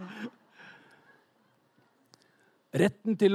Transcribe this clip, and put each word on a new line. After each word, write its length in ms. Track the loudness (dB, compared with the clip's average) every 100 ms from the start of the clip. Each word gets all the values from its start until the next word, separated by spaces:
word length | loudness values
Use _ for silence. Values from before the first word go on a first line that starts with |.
| -18 -14 -16 -16 _ -20 -20 -20 -20 -20 -20 -20 _ _ _ _ _ _ _ _ _ -20 _ _ _ _ _ 2
Retten 340 | 2 0 -4 2
til 160 | 4